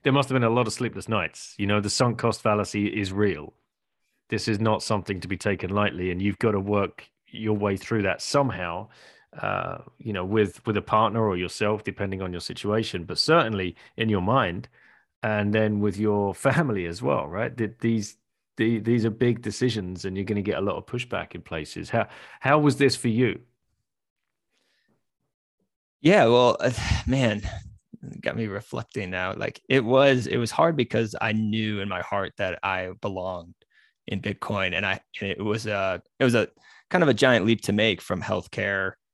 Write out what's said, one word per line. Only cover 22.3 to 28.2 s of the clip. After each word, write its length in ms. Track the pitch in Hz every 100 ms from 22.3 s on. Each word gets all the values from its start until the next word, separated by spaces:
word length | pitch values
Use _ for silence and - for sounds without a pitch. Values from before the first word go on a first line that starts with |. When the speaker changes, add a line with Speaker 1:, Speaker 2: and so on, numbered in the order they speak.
| -
Speaker 1:
how 180 | 131 151
was 180 | 147 123
this 200 | 139 -
for 120 | 123
you? 320 | 113 120 - - _ _ _ _ _ _ _ _ _ _ _ _ _ _ _ _ _ _ _ _ _ _ _ _ _
Speaker 2:
Yeah, 260 | 147 202 117
well, 300 | 123 123 -
uh, 120 | 120 120 -
<sighs> 180 | - -
man, 360 | 131 120 104 - - - - _ -
it 180 | - -